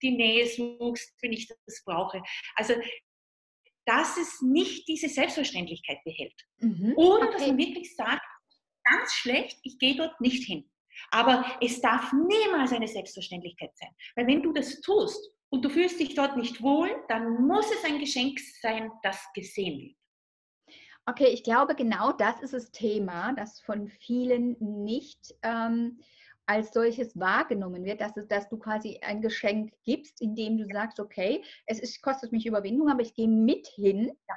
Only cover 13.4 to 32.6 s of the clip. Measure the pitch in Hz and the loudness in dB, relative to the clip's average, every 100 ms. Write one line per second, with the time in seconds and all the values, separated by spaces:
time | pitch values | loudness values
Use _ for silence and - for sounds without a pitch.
13.4 | 175 - - - - - - - 240 302 | -12 -14 -16 -16 -20 -20 -10 -2 2 2
14.4 | 320 294 277 - - 403 - - - _ | 2 0 -2 -4 2 2 2 -2 -12 _
15.4 | _ 262 277 320 359 - 294 - 277 262 | _ -2 0 2 2 0 -2 0 0 0
16.4 | 233 - 254 294 359 466 - 226 233 233 | -4 -2 2 2 2 -2 -4 -2 0 2
17.4 | 269 392 440 440 320 294 277 254 262 - | 4 4 2 0 -2 -2 -2 -2 -2 -4
18.4 | - - 226 220 220 - 196 196 - - | -10 -8 -4 -4 -6 -6 -6 -6 -10 -12
19.4 | 190 - 185 139 - - _ _ _ _ | -10 -6 -4 -6 -12 -20 _ _ _ _
20.4 | _ _ _ - - - - 240 262 233 | _ _ _ -20 -20 -16 -10 4 4 4
21.4 | - 233 320 285 233 190 240 269 214 233 | 2 4 4 2 0 0 0 2 0 0
22.4 | 269 254 - - 214 208 190 175 208 269 | -6 -8 -10 -4 -2 -2 -2 -4 -4 -4
23.4 | 214 - - 208 208 - - 240 247 247 | -8 -12 -8 -8 -8 -12 -4 -2 2 2
24.4 | 240 240 214 208 208 247 - - - - | 0 -2 -6 -6 -4 -4 -6 -16 -20 -8
25.4 | 226 226 226 233 233 240 _ _ - _ | -4 -2 0 0 -2 -6 _ _ -20 _
26.4 | - 214 220 233 233 233 226 175 185 220 | -2 0 0 2 2 0 -4 -4 0 2
27.4 | 320 208 185 180 185 208 214 214 208 202 | 0 -2 -4 -6 -6 -6 -6 -8 -4 -4
28.4 | 202 226 220 214 220 - - 208 220 220 | -4 -8 -6 -6 -6 -10 -8 -4 -4 -2
29.4 | 214 214 220 - - 277 - - 220 226 | 0 0 -2 -6 -4 -4 -4 -6 -4 -2
30.4 | 220 220 202 202 220 - 208 - 185 320 | 0 -2 -2 -4 -6 -6 -10 -2 0 -2
31.4 | - - - 220 233 - 269 269 226 226 | -4 -12 -6 -6 -6 -6 -4 -4 -2 -2
32.4 | 226 214 | 0 -2